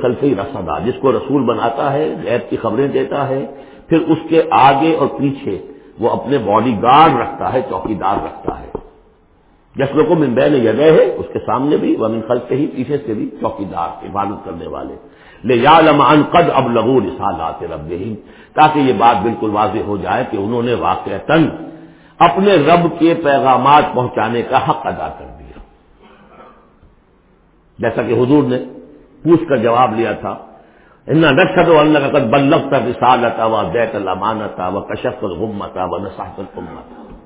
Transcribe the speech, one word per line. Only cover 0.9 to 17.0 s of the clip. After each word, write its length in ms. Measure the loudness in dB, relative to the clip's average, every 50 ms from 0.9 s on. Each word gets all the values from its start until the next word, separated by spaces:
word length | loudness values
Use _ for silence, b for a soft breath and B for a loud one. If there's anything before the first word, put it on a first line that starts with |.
| -4 0
کو 120 | 0 0 0
رسول 300 | 0 0 0 0 0 2
بناتا 500 | 0 0 0 0 -2 -2 -2 -2 -2 0
ہے، 220 | 0 -2 -2 -4 -6 -4
غیب 260 | -2 -2 -2 -2 -4
کی 60 | -6
خبریں 320 | -4 -4 -2 0 0 0 0
دیتا 400 | 0 -2 -2 -2 -2 -4 -2 -2
ہے، 180 | -4 -4 -6 -8 -12 B B B B B B 0
پھر 120 | 0 0
اس 180 | 2 2 0 -2 0 0
کے 140 | 2 2 2 4
آگے 460 | 4 4 6 6 4 4 2 2 2
اور 100 | 2 0
پیچھے 560 | -2 -2 -2 -2 -2 -4 -4 -6 -8 -8 -8 -10 -14 B B B B B -2
وہ 120 | -2 -2
اپنے 280 | -2 -2 -2 -2 -2 -2
باڈی 380 | 0 2 2 2 2 2 0 0 2
گارڈ 380 | 4 6 8 6 6 4 2
رکھتا 320 | -2 -4 -6 -6 -6 -2 -2
ہے، 100 | -2 -4
چوکی 320 | -2 -6 -6 -6 -6 -6
دار 220 | -4 -2 -2 -2 -2 -4
رکھتا 360 | -8 -12 -12 -10 -10 -10 -10
ہے۔ 100 | -10 -14 -14 -14 -14 -14 -20 _ _ _ _ _ _ _ _ _ _ _ _ _ _ _ -6
یسلک 340 | -4 -4 -2 2 2 2 2
من 240 | 2 2 2 0 2
بین 200 | 2 2 2 2
یدیہ، 580 | 2 2 2 2 2 4 4 6 6 4 2 0
اس 100 | -4 -8 -8 -8
کے 60 | -8 -4
سامنے 300 | -4 -2 -2 0 0 0
بھی، 200 | 0 0 0 0
ومن 240 | 0 0 -2 -2 -4 -2 -2
خلفہ، 480 | -2 -2 -2 -4 -4 -2 -2 -4 -4
پیچھے 220 | -6 -6 -4 -4 -6 -4
سے 80 | -4 -6
بھی 160 | -6 -6 -8 -8 -6
چوکی 240 | -6 -6 -6 -6 -10
دار، 240 | -8 -6 -6 -6 -6 -8 -10 -14
عبادت 400 | -10 -6 -6 -6 -6 -6 -10 -12
کرنے 220 | -12 -12 -12 -12
والے۔ 300 | -10 -10 -10 -10 -12 -14 -16 -20 b b b b b b b b
لیعلم 580 | 0 2 4 6 6 6 6 6 6 6 4
ان 220 | 4 4 4 4 4 4
قد 200 | 2 2 2 2 2
ابلغوا 460 | 0 0 0 0 0 2 2 2 2